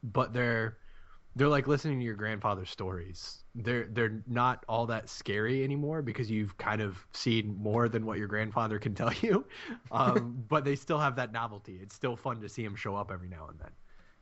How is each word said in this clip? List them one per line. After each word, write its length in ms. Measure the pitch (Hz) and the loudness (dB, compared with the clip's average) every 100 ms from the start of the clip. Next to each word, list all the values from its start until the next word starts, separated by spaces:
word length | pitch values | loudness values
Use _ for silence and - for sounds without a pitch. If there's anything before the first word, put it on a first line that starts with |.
but 300 | 120 117 127 | 0 2 2
they're, 440 | 117 120 117 113 113 - - - - - - | 2 2 2 0 -4 -16 -16 -18 -20 -14 4
they're 120 | 143 | 6
like 200 | 143 131 | 6 4
listening 320 | 143 160 135 | 2 2 0
to 40 | |
your 120 | 120 104 | -2 -2
grandfather's 540 | 107 107 107 98 92 | -4 0 0 0 -4
stories. 680 | - 95 92 82 82 - - - | -6 -4 -4 -8 -12 -12 -14 -14
They're, 300 | 120 113 120 | -6 0 0
they're 360 | 110 107 113 110 104 | 0 0 0 0 -2
not 380 | 120 123 120 - | 2 4 2 -2
all 180 | 113 117 | 0 0
that 220 | 113 - | -2 -4
scary 540 | - - 104 110 135 | -12 -2 0 2 2
anymore 400 | 135 143 147 160 | 0 0 -2 -2
because 260 | 139 110 113 | -4 -4 -2
you've 300 | 110 104 - | 0 0 -2
kind 220 | - 107 | -2 0
of 180 | 104 92 - | 0 -4 -12
seen 440 | - - 113 107 101 | -4 2 2 2 -2
more 320 | 107 110 120 | 0 4 4
than 160 | 113 | 2
what 140 | 110 101 | -2 -4
your 80 | 104 | -2
grandfather 540 | 104 110 107 110 107 | -2 0 0 0 0
can 140 | 113 | -2
tell 180 | 101 120 - | 0 0 2
you. 220 | 233 196 - | 4 4 2
<laughs> 40 | - - 233 - | -12 -10 -10 -4
Um, 520 | - 123 208 120 120 110 | 2 6 6 2 -6 2
but 160 | 151 | 2
they 120 | 139 139 | 4 0
still 220 | - 156 | 2 2
have 160 | 147 123 | 4 2
that 160 | 123 | -2
novelty. 460 | 113 113 104 - 92 | -2 -4 -6 -12 -14
It's 120 | 98 - | -14 -4
still 200 | 131 117 | -2 -2
fun 240 | - 117 | -4 -4
to 60 | 104 | -6
see 160 | - | -6
'em 120 | 110 101 | -6 -4
show 180 | 113 | -4
up 160 | 101 101 | -4 -4
every 180 | 95 90 | -6 -8
now 200 | 87 78 | -12 -12
and 100 | 80 | -12
then. 120 | 78 - - - - - | -14 -14 -20 -20 -20 -20